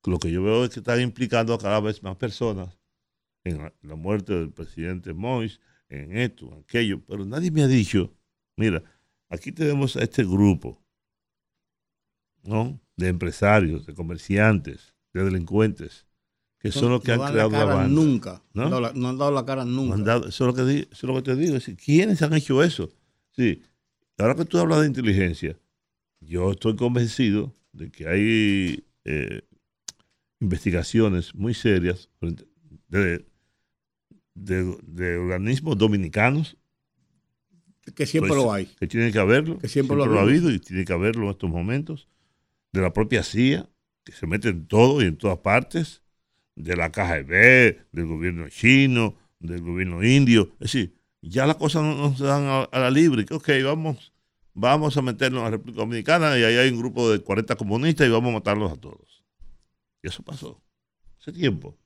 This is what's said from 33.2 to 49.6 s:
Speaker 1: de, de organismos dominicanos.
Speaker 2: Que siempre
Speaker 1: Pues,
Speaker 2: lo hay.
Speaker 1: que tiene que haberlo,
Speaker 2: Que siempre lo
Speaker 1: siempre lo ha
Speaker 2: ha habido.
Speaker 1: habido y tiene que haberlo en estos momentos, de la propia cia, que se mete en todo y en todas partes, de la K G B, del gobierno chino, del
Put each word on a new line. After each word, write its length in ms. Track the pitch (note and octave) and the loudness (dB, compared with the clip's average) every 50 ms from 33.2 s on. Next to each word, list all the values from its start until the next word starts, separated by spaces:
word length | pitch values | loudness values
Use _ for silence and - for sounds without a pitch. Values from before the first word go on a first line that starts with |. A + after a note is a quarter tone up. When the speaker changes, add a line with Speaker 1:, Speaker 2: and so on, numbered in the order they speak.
| - _ _ _ _ _ _ _ _ _ _ _ _ _ _ _ _ _ _ _ _ _ _ | -8 _ _ _ _ _ _ _ _ _ _ _ _ _ _ _ _ _ _ _ _ _ _
Speaker 1:
de, 440 | - G2 G2+ F#2 F#2 F2+ F2+ F2 - - | -16 -6 -2 -2 0 0 -2 -4 -10 -14
de 340 | - E2 E2+ F2+ F2 F2 | -16 -8 -6 -4 -2 -2
organismos 600 | F2 F2+ F2+ F2+ F2+ F#2+ A2 C3 C3+ D3+ D#3+ C#3 | -2 -2 -2 -2 -2 -2 -2 -2 -2 -2 -2 2
dominicanos. 800 | G2 G#2+ A2 G#2 G2+ F#2 D#2+ - G#2 G#2+ B2 C#3 D3+ D#3+ - - _ _ _ _ _ _ _ _ _ _ _ _ _ _ _ _ _ _ _ _ _ _ _ _ _ _ - - | 4 4 4 4 2 -2 -2 -2 0 0 2 0 0 -4 -6 -10 _ _ _ _ _ _ _ _ _ _ _ _ _ _ _ _ _ _ _ _ _ _ _ _ _ _ -20 -6
Speaker 2:
Que 100 | - D3 | -6 -6
siempre 260 | - - D#3+ - - | -2 0 0 0 2
Speaker 1:
Pues, 120 | D#3 C#3 C3 | 2 2 2
Speaker 2:
lo 80 | A2+ | 2
hay. 140 | G#2 G2 F#2 | 0 -2 -6
Speaker 1:
que 200 | - _ _ G2 | -8 _ _ -8
tiene 280 | E2+ - A#2 A#2 A#2 G#2 | -4 -2 0 0 2 2
que 60 | G#2+ | 2
haberlo, 400 | G2 G2 A#2 C#3 D3+ E3 E3 - | 4 6 4 4 4 0 -6 -8
Speaker 2:
Que 100 | - - | -8 -4
siempre 260 | - C#3+ C3+ B2+ C#3 | -2 -2 0 2 0
lo 80 | C#3+ C#3 | 0 2
Speaker 1:
siempre 120 | A#2 A2 | 4 4
lo 40 | G2+ | 4
ha 40 | G2 | 6
Speaker 2:
ha 40 | |
habido. 200 | G#2+ C3+ E3 E3+ | 6 6 4 4
Speaker 1:
habido 80 | E3 A#2 | 2 0
y 20 | F2 | 0
tiene 240 | - - F#2 F#2 F#2 | -4 -6 -6 -6 -2
que 80 | E2+ | -2
haberlo 320 | F#2 E2+ F#2+ A2 A2+ A#2 G#2+ | -2 0 0 0 0 0 -2
en 80 | G2+ | -4
estos 180 | G2 _ - F2+ | -4 _ -4 -4
momentos, 600 | D#2+ F2 E2+ G2+ A#2+ C#3 D#3 D#3+ D#3+ C#3+ _ _ _ _ _ _ _ _ _ _ _ _ _ _ - | -4 -2 -4 -4 -4 -4 -4 -8 -10 -12 _ _ _ _ _ _ _ _ _ _ _ _ _ _ -4
de 80 | F#2+ | -2
la 100 | F#2 F2+ | -2 0
propia 320 | D#2+ - A2 G#2+ B2+ G#2 - | 0 -2 -2 0 0 0 0
cia, 460 | - - G#2+ B2 C3 C#3+ F3+ - _ _ _ _ _ _ _ _ | -2 0 2 2 2 2 0 -4 _ _ _ _ _ _ _ _
que 80 | - | -20
se 160 | - - - | -14 -10 -6
mete 220 | D#2+ F2 G#2 G#2+ A#2 | -4 -4 -2 -2 -2
en 180 | F#2+ E2+ D2+ | -4 -4 -6
todo 340 | - - G#2+ A#2 C3 C#3+ D3 | 0 4 6 6 6 6 2
y 40 | A2+ | 2
en 100 | F2+ D#2 | 0 0
todas 220 | D2+ - G2+ F#2 | -2 -2 -4 -4
partes, 640 | E2+ _ G2+ G2+ A#2+ C3 - - E3 D#3+ - - _ _ _ _ _ _ _ _ _ _ _ _ | -2 _ 0 0 0 0 -2 -6 -6 -6 -6 -10 _ _ _ _ _ _ _ _ _ _ _ _
de 200 | - D#2 E2 F2 | -16 -6 -6 -4
la 160 | E2+ E2 E2 | -2 -4 -4
K 160 | D#2+ G#2 G2 | -2 -4 -2
G 180 | F2 E2+ D2+ C#2 | -2 -2 -4 -4
B, 540 | C#2 E2 F#2+ A2 B2 B2+ B2+ B2 G#2+ E2+ - _ _ - | 0 4 6 8 8 8 8 6 6 4 0 _ _ -6
del 120 | D#2+ E2+ | -6 -4
gobierno 420 | D#2+ E2 D#2 E2 F2+ F2 E2 D#2+ C#2 | -4 -4 -4 -4 -6 -6 -6 -10 -14
chino, 680 | - - - A#2 C3 C3+ C#3 C3+ B2+ A#2+ A2+ G#2 - _ _ _ _ _ | -12 0 2 4 6 6 4 4 2 0 0 -2 -4 _ _ _ _ _
del 220 | E2+ E2 F2 F2 | -12 -10 -10 -8